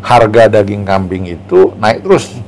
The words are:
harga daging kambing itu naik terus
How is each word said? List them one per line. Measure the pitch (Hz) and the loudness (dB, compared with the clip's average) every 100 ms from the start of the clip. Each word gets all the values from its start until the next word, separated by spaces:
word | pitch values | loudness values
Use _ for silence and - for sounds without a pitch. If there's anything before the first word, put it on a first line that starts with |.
harga | - 120 113 110 110 | 2 2 4 4 4
daging | 107 98 101 | 2 0 -4
kambing | 98 98 95 92 90 | -4 -4 -2 -6 -8
itu | 85 - 180 185 - | -12 -2 2 2 0
naik | 107 - | -4 -4
terus | 190 175 - - | 0 -2 -2 -16